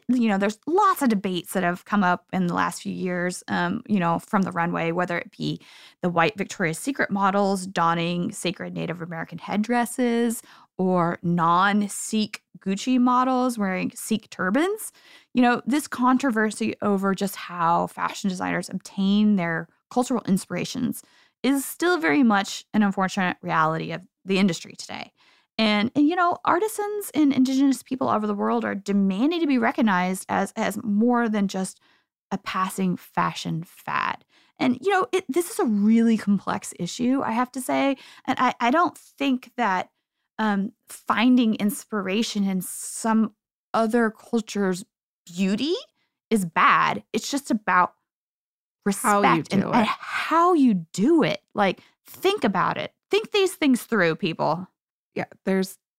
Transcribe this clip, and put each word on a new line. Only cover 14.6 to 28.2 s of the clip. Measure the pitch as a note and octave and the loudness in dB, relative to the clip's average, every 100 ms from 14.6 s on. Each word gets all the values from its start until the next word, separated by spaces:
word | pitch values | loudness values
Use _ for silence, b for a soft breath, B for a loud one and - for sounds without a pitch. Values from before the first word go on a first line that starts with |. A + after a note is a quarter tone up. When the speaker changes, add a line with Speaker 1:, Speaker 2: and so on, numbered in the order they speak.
| F4 G#4+ - b b b b | 0 -2 -8 b b b b
Speaker 1:
You | - | 2
know, | B3 A#3+ - | 4 2 0
this | C#4+ - | -2 -2
controversy | - B3 B3+ C#4 A3 A3 G#3 G#3+ - | 0 2 4 2 0 0 -2 -6 -2
over | G#3 G3+ G3 | -2 0 0
just | F#3+ G3 - | -2 -4 -6
how | - F3 E3 E3+ F3+ | -12 -2 2 2 0
fashion | - E3+ - G3+ | -4 -6 -4 -6
designers | F3+ F#3 E3+ F3+ | -4 -2 -4 -4
obtain | F#3+ - - F#3+ G3+ G#3+ G3+ | -10 -10 -2 2 4 4 2
their | E3+ E3 E3 _ _ | 0 -4 -6 _ _
cultural | - B3+ B3 - | -2 0 -2 0
inspirations | F#3 - F3+ - - E2 - b b b b | -2 -2 -6 -6 -4 -4 -6 b b b b
is | B3 C#4 C4 | -2 0 -2
still | - E4+ F4+ | -4 -2 0
very | D#4+ D4 | 2 2
much | A#3+ G3+ G3 - - | 4 2 0 -10 -4
an | G#3+ | 0
unfortunate | G#3 F#3+ F#3+ - F3+ - | 0 0 -4 -2 -4 -4
reality | F3 E3 D#3 D#3+ D#3+ | -4 0 0 0 -6
of | E3 F3+ _ | -10 -14 _
the | - F#3+ | -4 2
industry | G3 E3 - - | 2 0 -8 -18
today. | - - - _ b b b - | -14 -12 -14 _ b b b -2
And, | A3 G#3 G#3 - | 0 2 0 2
and, | D4 | 2
you | F4+ | 4
know, | F4 - - | 0 0 0
artisans | E4+ G#4+ - G#4 G#4 G4 | 2 0 -2 -4 -6 -6
and | - D4 | 2 2
Indigenous | C4 C4 C4 C#4 B3+ | 4 2 4 4 2
people | - B3+ B3+ | -4 -4 0
all | |
over | G#3+ | 0